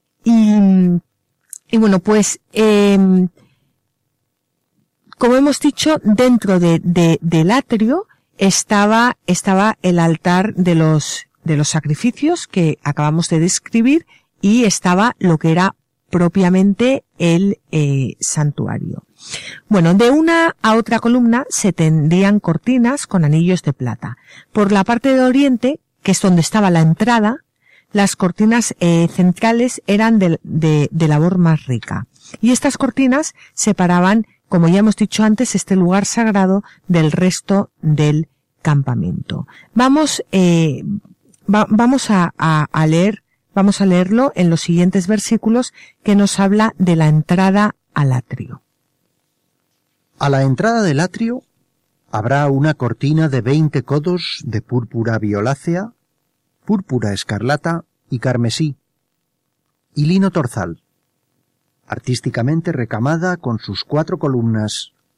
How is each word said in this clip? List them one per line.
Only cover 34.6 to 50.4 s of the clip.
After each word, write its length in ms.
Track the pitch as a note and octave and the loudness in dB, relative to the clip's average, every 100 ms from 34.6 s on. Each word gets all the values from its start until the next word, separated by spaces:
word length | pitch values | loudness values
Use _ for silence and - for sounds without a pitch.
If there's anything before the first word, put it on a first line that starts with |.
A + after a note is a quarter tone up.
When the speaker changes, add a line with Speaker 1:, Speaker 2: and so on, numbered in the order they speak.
| E3 | 2
Speaker 1:
ya 120 | F#3+ | 4
hemos 180 | G#3+ - | 2 2
dicho 260 | G#3 - | -2 0
antes, 320 | G#3+ G#3+ B3 G3 | 0 2 0 -4
este 200 | - F#3+ | -2 0
lugar 300 | F3 F#3+ G3 | 2 0 -2
sagrado 580 | - A3+ G3+ F#3 G3 - _ - | -2 0 2 0 0 -4 _ -2
del 240 | E3+ D#3 | 0 0
resto 600 | D#3 F3+ - - G3 - _ | 0 -2 -2 -2 -2 -2 _
del 460 | D#3 D3 D3+ D3+ D#3 _ _ _ | -2 0 2 0 -4 _ _ _
campamento. 840 | D#3+ C#3+ C3+ A#2 - - - - - - - | -2 -2 -2 -4 -4 -6 -8 -10 -12 -18 -10
Vamos, 500 | A3+ B3+ D4 D4+ - - | -2 2 2 0 -4 -4
eh, 520 | F#3+ F3+ E3+ D#3+ C3 - - - _ _ _ - | 0 2 2 0 -4 -8 -10 -10 _ _ _ -2
va-, 160 | G#3 - | -2 0
vamos 420 | G#3+ A#3+ C4+ - | 2 2 0 0
a, 220 | G3 E3+ - | 0 0 -2
a, 300 | D#3 D#3 D3+ | -2 0 -2
a 160 | - D#3+ | -2 0
leer, 360 | D#3+ F#3+ G#3 _ _ _ - | 2 0 -2 _ _ _ -2
vamos 240 | G3 F#3+ | 0 2
a 60 | G3 | 2
leerlo 480 | F3+ F3+ A3 C#4 - | 2 2 0 0 0
en 140 | F3+ | 0
los 100 | E3 | 0
siguientes 480 | - E3+ F3+ G3 F3+ | 0 0 2 0 -2
versículos 680 | G#3+ - A3+ A3 A#3 B3+ - - _ | -2 -2 -2 0 -2 -2 -10 -20 _
que 120 | - G3+ | 0 2
nos 260 | G3+ - | 2 0
habla 340 | G3 G#3 A3 - | 0 2 0 0
de 200 | F3+ E3 | 0 2
la 100 | D#3 | 2
entrada 720 | D#3 - F3+ F#3+ G3 G#3 - _ | 2 0 0 2 2 0 -4 _
al 180 | - C#3 | -2 -2
atrio. 520 | B2+ - C3 - - _ _ _ _ _ _ _ _ _ _ _ _ _ _ _ - | -2 -4 -12 -12 -18 _ _ _ _ _ _ _ _ _ _ _ _ _ _ _ -6
Speaker 2:
A 100 | C#3+ | -2
la 140 | C3+ | 0